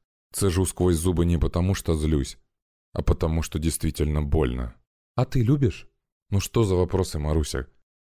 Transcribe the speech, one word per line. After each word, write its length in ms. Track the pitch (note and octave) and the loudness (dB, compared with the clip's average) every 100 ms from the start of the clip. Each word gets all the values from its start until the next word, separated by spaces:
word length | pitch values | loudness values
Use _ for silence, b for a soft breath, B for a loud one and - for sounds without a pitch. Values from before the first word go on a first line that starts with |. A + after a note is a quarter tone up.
| _ _ _ | _ _ _
Цежу 320 | - G2 F2 F#2 | -2 0 2 0
сквозь 300 | - F2+ E2+ | 2 2 2
зубы 300 | F2+ E2+ E2+ | 2 2 2
не 120 | E2+ | 2
потому, 380 | D#2+ F2 F#2 G2 | 0 0 0 0
что 180 | - | -2
злюсь, 440 | D#2+ D#2 D2+ C2+ - _ _ _ _ _ | 0 0 0 -2 -10 _ _ _ _ _
а 100 | - | -4
потому, 400 | - - E2 E2 | -2 0 0 0
что 180 | - D#2+ | -2 -2
действительно 600 | D#2+ - D#2+ - D2 D2+ | -2 -2 -2 -2 -2 -2
больно. 540 | D2 D#2 C2 B1 A#1 - _ _ _ | 0 0 0 -2 -8 -12 _ _ _
«А 100 | - B2 | -4 -2
ты 180 | C3 | 0
любишь?» 440 | A2+ C#3+ A#2+ - - _ _ _ - | 2 2 0 -2 -14 _ _ _ -4
Ну 100 | G2 | -4
что 240 | - A#2+ | 0 0
за 100 | G#2 | 2
вопросы, 460 | F2+ F2 F#2+ F2+ D#2+ | 2 2 0 -2 -2
Маруся? 480 | D2 D#2+ D2 C2+ - _ _ _ | 0 0 0 -4 -8 _ _ _